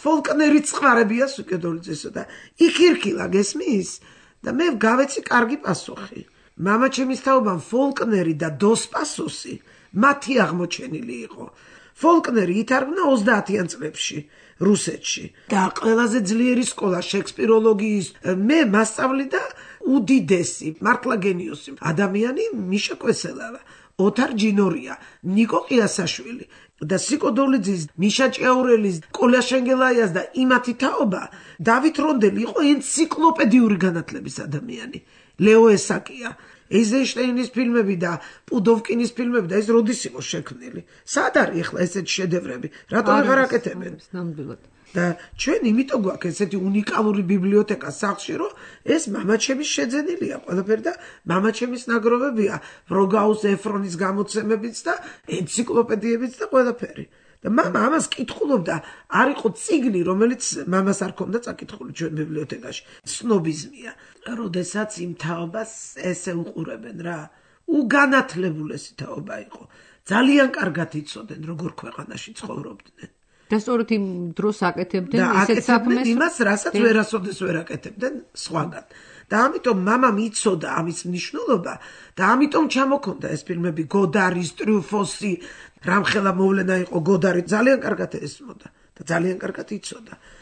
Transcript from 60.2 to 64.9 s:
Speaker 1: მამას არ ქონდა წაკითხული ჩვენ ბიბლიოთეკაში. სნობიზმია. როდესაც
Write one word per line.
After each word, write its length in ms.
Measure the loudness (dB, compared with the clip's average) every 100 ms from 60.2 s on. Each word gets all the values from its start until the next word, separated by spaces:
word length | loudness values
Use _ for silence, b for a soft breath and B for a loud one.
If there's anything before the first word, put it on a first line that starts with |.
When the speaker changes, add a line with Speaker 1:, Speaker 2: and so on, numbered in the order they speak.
| 2 0 -6 -6 -2
Speaker 1:
მამას 320 | 0 2 0 -4
არ 60 |
ქონდა 240 | -6 -6 -6 -6
წაკითხული 440 | -12 -14 -16 -14
ჩვენ 180 | -8 -6 -6
ბიბლიოთეკაში. 640 | -6 -6 -8 -10 -12 -14 B B -14
სნობიზმია. 840 | -8 0 2 0 -4 -10 -16 -18 -20 b b -12
როდესაც 640 | -8 -6 -4 -4 -6 -6